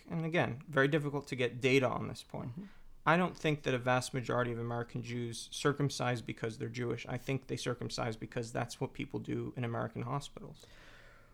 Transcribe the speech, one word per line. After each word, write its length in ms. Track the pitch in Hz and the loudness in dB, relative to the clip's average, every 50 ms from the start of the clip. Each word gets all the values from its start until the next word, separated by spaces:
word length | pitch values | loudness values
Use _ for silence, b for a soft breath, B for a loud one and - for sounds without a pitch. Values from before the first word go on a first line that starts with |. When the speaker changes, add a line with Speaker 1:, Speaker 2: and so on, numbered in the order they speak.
| - - | -10 -6
Speaker 1:
and 140 | 175 165 160 | -4 -2 -2
again, 360 | 160 156 180 131 117 120 127 - - | 0 2 2 2 2 0 -4 -6 -2
very 200 | 147 135 - 151 | 4 4 6 6
difficult 380 | 147 156 143 143 135 143 135 - | 6 2 0 0 -2 -4 -4 -4
to 80 | 143 | -2
get 240 | 123 127 120 123 123 | 0 0 0 0 2
data 280 | 117 135 131 139 127 120 | 4 6 8 8 6 6
on 200 | - - 107 - | 2 0 -2 -4
this 140 | - - - | -6 -8 -10
point, 280 | - - - - 127 | -10 -8 -8 -6 -6
Speaker 2:
Mm-hmm. 140 | 120 156 202 190 B B B B - - - | -8 -8 -10 -12 B B B B -14 -2 4
Speaker 1:
I 120 | 151 156 | 6 6
don't 200 | 175 185 175 - | 6 6 2 0
think 280 | - - 160 151 147 - | 0 2 2 2 2 2
that 100 | 135 131 | 0 0
a 40 | 123 | 2
vast 360 | 120 127 127 127 123 - - | 4 4 4 4 2 0 -2
majority 380 | 131 123 127 123 120 123 120 117 | -2 0 0 2 2 2 0 0
of 80 | 113 | -2
American 420 | 117 120 120 117 120 - - 120 117 | -2 -2 -2 -2 -4 -4 -6 -6 -6
Jews 460 | 117 120 120 120 117 113 - - - | -4 -4 -4 -4 -4 -4 -6 -10 -10
circumcise 720 | - - - 151 139 - 147 135 - - 127 123 123 117 110 | -4 2 4 4 4 4 4 2 2 2 0 0 0 0 -2
because 340 | - 110 - - 113 113 | -4 -6 -2 -2 -4 -2
they're 120 | 127 127 117 | -2 -6 -4
Jewish. 360 | 113 123 123 120 127 123 - - | -4 -2 -2 -2 -2 -2 -4 -4
I 80 | 127 | -6
think 320 | 123 - - 135 131 - - | -4 -2 -2 -2 -2 -2 -2
they 80 | 131 | -6
circumcise 580 | 120 - 135 123 - 120 117 - - 123 120 110 | -4 -2 -2 -2 -2 -4 -6 -4 -2 -2 -2 -2
because 380 | - 117 107 - 123 117 110 120 | -4 -6 -8 -6 -6 -6 -4 -2
that's 280 | 123 123 127 - - | -2 -2 -4 -4 -4
what 120 | 135 123 - | -6 -4 -4
people 260 | - 117 - - 117 | -6 -6 -6 -6 -6
do 340 | 113 - 123 120 117 117 - | -4 -2 -2 -2 -2 -4 -4
in 80 | - 123 | -4 -2
American 380 | 117 117 113 120 117 - 120 117 | -2 0 -2 -2 -2 -4 -4 -4
hospitals. 600 | 120 135 143 - - - - - - 147 - B B B B B B B B B B B B B B | -4 -4 -4 -4 -6 -10 -12 -14 -14 -14 -16 B B B B B B B B B B B B B B